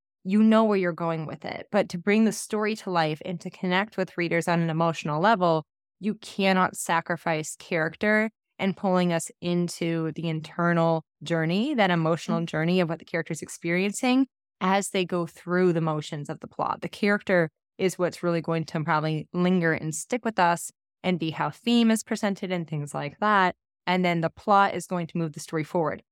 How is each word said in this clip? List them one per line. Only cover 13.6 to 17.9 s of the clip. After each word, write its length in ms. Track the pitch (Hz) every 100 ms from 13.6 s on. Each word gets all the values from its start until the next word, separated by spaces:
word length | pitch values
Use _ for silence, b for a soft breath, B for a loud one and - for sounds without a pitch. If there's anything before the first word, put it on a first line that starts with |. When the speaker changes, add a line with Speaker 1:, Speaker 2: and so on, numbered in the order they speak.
| 170 175 202 - 254 254 269 _ _ -
Speaker 1:
as 300 | 190 196 190
they 140 | 196
go 220 | 175 180 170
through 460 | - 175 180 185
the 80 | 165
motions 500 | 160 151 - 151 143
of 80 | 151
the 60 | -
plot. 340 | - - -
The 80 | 170
character 640 | - 208 208 - 180 160 _ _ -
is 220 | 185